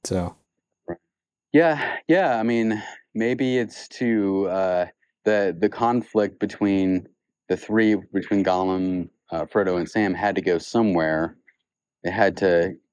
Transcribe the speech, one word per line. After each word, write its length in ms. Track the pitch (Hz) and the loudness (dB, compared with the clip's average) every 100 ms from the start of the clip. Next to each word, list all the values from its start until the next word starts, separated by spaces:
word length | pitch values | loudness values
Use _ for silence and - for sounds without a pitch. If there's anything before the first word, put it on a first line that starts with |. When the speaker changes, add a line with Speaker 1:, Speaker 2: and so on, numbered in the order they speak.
Speaker 1:
So. 320 | - 92 87 - _ _ _ _ - 87 _ _ _ _ _ | -6 -4 -4 -10 _ _ _ _ -16 -16 _ _ _ _ _
Speaker 2:
Yeah, 460 | 147 165 147 - - - | 4 4 2 -4 -6 0
yeah. 300 | 175 170 113 | 2 2 0
I 40 | |
mean, 400 | 117 117 113 113 - - _ | 0 0 0 -2 -8 -18 _
maybe 440 | 110 117 120 131 127 | -4 -2 -2 0 0
it's 300 | 113 - - | -2 -8 -16
to, 580 | - 120 110 98 98 95 | -4 0 2 2 0 0
uh, 380 | 92 95 90 87 _ _ _ | 0 0 0 -2 _ _ _
the, 320 | 107 104 98 85 | 0 0 0 0
the 100 | 101 | -2
conflict 720 | 104 117 123 - 110 101 98 | 0 0 0 0 -2 -2 -2
between 680 | 101 - 104 98 95 92 92 _ _ _ - | -6 -2 0 2 2 0 -4 _ _ _ -6
the 80 | 92 | -6
three, 380 | - 110 110 101 - | 0 2 2 2 -2
between 320 | 98 - 101 | -6 -2 0
Gollum, 640 | 92 92 92 92 92 90 85 _ - | 2 0 0 -2 -2 -4 -6 _ -10
uh, 140 | 82 80 | -8 -2
Frodo, 320 | 107 95 90 | 0 0 -2
and 100 | 82 | -2
Sam 260 | 113 101 | -2 -2
had 200 | 90 101 95 | 0 -2 -2
to 40 | |
go 180 | 90 85 | 0 -2
somewhere. 800 | - 117 110 85 80 78 82 - _ _ _ _ _ _ | -2 0 2 2 0 0 -4 -8 _ _ _ _ _ _
It 80 | 87 | -6
had 240 | 98 101 92 | 0 0 2
to 380 | 95 87 90 82 _ | 2 2 0 -4 _